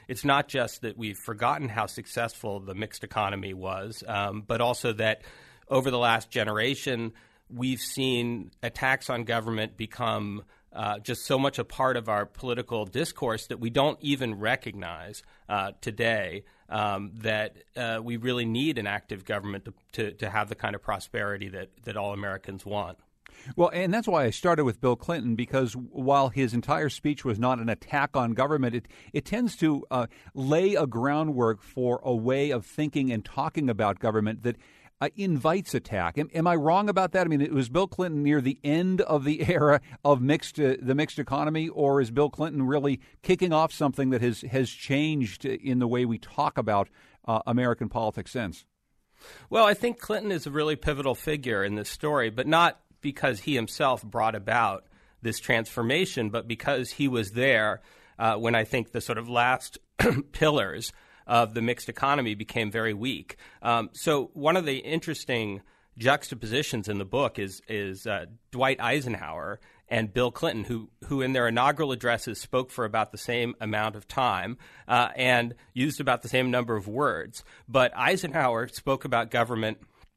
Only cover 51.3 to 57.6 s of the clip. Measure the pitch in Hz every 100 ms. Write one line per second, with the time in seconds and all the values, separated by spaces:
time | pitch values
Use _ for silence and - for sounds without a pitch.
51.3 | 151 123 104 101 104 104 - 151 147 113
52.3 | 110 131 160 170 - _ _ 147 139 147
53.3 | 110 - 131 110 - 143 123 110 117 110
54.3 | 110 98 117 113 98 - _ _ _ 113
55.3 | 110 - 117 113 - 117 147 - - 107
56.3 | 113 113 113 - 135 123 - 143 123 101
57.3 | 113 131 117